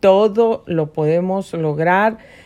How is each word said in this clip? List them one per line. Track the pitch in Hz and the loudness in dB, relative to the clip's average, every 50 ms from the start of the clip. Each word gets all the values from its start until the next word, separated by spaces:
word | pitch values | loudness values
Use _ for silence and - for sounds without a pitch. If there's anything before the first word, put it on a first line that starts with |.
todo | - 196 190 196 214 214 196 226 233 226 226 - - | 2 4 4 4 2 2 2 0 0 0 0 -4 -6
lo | - 175 160 156 151 | -6 -4 -4 -4 -4
podemos | - - 156 151 160 175 180 185 190 196 190 - - | -4 -4 -2 0 0 -2 -2 -2 -4 -6 -6 -8 -8
lograr, | 170 160 156 147 151 160 175 180 196 208 226 220 - - - - - - | -6 -4 -4 -2 -2 0 0 2 2 2 0 -2 -4 -12 -20 -20 -20 -20